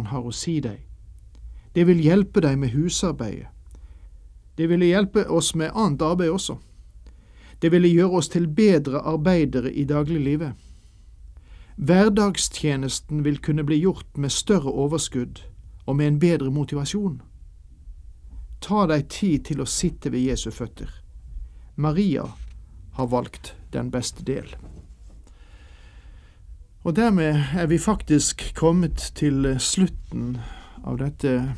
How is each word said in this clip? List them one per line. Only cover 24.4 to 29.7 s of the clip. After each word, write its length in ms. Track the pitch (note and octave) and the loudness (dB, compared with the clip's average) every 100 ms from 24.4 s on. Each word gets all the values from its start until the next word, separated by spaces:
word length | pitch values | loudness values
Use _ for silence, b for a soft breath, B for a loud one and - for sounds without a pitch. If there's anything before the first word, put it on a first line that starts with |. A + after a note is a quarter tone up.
| - - - - - - - - - b b b b b b b b b b b b - - - | -8 -16 -16 -20 -20 -20 -20 -20 -20 b b b b b b b b b b b b -20 -20 -8
Og 120 | F3 E3+ | -2 2
dermed 600 | A#3 F#3+ D#3 D3+ C#3 F3 | 4 4 4 2 0 0
er 100 | E3 | 2
vi 120 | E3 | 2
faktisk 760 | - G3 - D3+ - - - | 2 0 2 2 2 -4 -8
kommet 600 | - D#3+ F3 E3+ - - - | 2 4 4 2 -2 -8 -2
til 400 | D3 C3+ C#3 C3 | 0 2 0 0
slutten 760 | - | -2